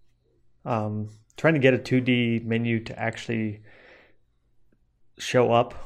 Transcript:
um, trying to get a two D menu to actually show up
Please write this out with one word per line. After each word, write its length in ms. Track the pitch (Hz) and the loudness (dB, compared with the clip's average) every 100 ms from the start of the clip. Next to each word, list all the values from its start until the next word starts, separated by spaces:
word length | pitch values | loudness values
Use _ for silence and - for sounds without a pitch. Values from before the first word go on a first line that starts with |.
| _ _ _ _ _ _ 147 | _ _ _ _ _ _ -4
um, 440 | 117 107 107 107 - _ - | -4 -2 -6 -8 -12 _ -2
trying 160 | 151 | 2
to 80 | 160 | 4
get 120 | 131 | 4
a 40 | 123 | 4
two 240 | - 127 | 2 0
D 400 | 127 123 120 113 | 2 0 2 -2
menu 400 | 113 113 117 113 | -2 -2 0 -2
to 160 | 113 - | -4 -8
actually 600 | 113 - - 113 110 104 - - - - _ _ _ _ _ _ _ _ _ _ _ - | -6 -6 -6 -4 -4 -8 -16 -20 -20 -20 _ _ _ _ _ _ _ _ _ _ _ -14
show 340 | - 127 117 | -2 2 4
up 220 | 117 123 - | 4 2 -4